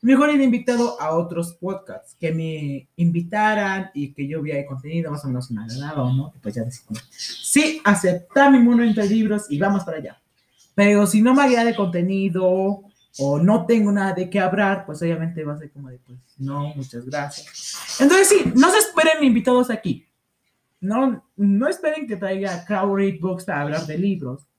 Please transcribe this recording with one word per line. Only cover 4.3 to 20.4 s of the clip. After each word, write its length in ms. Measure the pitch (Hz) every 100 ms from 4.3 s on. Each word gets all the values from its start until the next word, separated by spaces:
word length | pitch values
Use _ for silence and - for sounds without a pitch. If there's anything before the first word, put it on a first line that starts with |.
| 156
viera 180 | 147 139
el 60 | 139
contenido 460 | 131 135 165 165
más 120 | 147
o 40 | 139
menos 240 | 127 127
me 100 | 110
agradaba, 500 | 110 127 143 151 127
¿no? 220 | 131 147 -
Y 40 |
pues 160 | 107 104
ya 80 |
decidí, 360 | 117 - _ 214 -
sí, 720 | - - - - 277 311 -
aceptar 680 | 208 202 185 175 - - 277
mi 60 | 269
mundo 240 | 240 240
entre 260 | 233 214 202
libros 380 | 220 214 208 -
y 80 | 147
vamos 240 | 196 202
para 140 | 175 160
allá. 220 | - - _ _ _ _ _
Pero 320 | - 202 208 208
si 160 | 208
no 140 | 226 262
me 80 |
agrada 260 | 277 240 233
el 60 | 226
contenido 1080 | 190 170 180 196 196 175 185 185 190 202 - _ _ -
o 200 | 139 143
no 260 | 175 214 170
tengo 260 | 233 202
nada 220 | 202 196
de 160 | 180 180
qué 100 | 202
hablar, 460 | 185 185 202 196 -
pues 160 | 151
obviamente 420 | 170 160 165 165
va 100 | 147
a 40 | 147
ser 140 | 151
como 180 | 143 135
de, 100 | 127
pues, 180 | _ 127 _ _
no, 360 | 135 143 147 143
muchas 300 | 131 120 127
gracias. 920 | 143 143 - - - - - - -
Entonces 300 | 277 370 392
sí, 220 | 415 254 247
no 160 | 311
se 80 | 403
esperen 440 | 427 - 320 311
invitados 460 | 285 233 254 247 247
aquí. 380 | 220 185 127 _ _ _ _